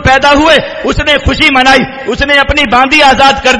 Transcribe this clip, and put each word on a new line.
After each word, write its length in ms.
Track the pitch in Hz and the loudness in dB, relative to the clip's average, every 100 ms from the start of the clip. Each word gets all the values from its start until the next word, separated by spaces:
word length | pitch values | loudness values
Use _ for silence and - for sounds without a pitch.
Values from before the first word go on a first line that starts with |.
پیدا 260 | 262 269 285 285 | 0 2 2 2
ہوئے، 180 | 320 285 - - | 2 2 -2 -8
اس 140 | 247 - 294 | -6 -4 -2
نے 100 | 277 | -2
خوشی 240 | - 269 302 262 | -2 -2 0 2
منائی، 260 | 262 269 - - 202 | 2 2 0 -8 -8
اس 100 | 240 277 | -4 0
نے 100 | 285 | 0
اپنی 240 | 277 294 269 | 0 -2 0
باندی 320 | 240 262 302 | 0 2 2
آزاد 420 | 277 262 277 269 | 2 4 2 0
کر 100 | 254 247 | -2 -2